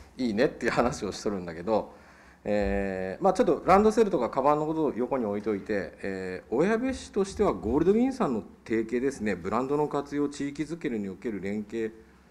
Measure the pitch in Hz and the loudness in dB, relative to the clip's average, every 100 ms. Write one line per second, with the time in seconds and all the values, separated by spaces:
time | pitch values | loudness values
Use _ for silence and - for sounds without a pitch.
0 | - - 123 104 156 - 117 147 120 - | -14 -4 0 2 2 2 0 2 2 0
1 | 98 - 110 98 87 82 90 107 - - | -6 -4 -4 -4 -6 -6 0 0 0 -10
2 | - - - - 107 104 98 101 98 92 | -20 -20 -20 -10 -2 0 0 0 -2 -4
3 | 95 90 185 185 208 131 139 190 214 214 | -6 0 2 4 2 2 6 6 6 4
4 | 202 170 110 139 135 151 156 160 143 101 | 2 2 0 2 4 4 0 0 0 0
5 | 123 135 107 104 110 101 - 101 80 - | -2 -2 -2 -2 -2 -4 -2 -4 -4 -8
6 | 98 95 92 92 - 117 185 226 262 262 | -8 -6 -8 -8 -2 2 2 2 -2 -6
7 | - 208 196 - 190 107 104 139 170 214 | -6 -4 -2 2 0 2 0 2 4 4
8 | 269 254 175 110 - - - 113 113 123 | 2 0 -2 -2 -6 -12 -2 -2 0 0
9 | 135 - 107 87 92 113 131 147 147 143 | 0 -2 -2 -2 -2 -2 0 0 0 -2
10 | 143 147 143 143 139 143 147 170 160 113 | -4 -2 -2 -2 -6 -6 -8 -6 -4 -4
11 | 98 90 123 101 98 107 104 113 110 - | -4 -6 -6 -4 -4 -4 -4 -4 -4 -6
12 | - - - | -20 -20 -20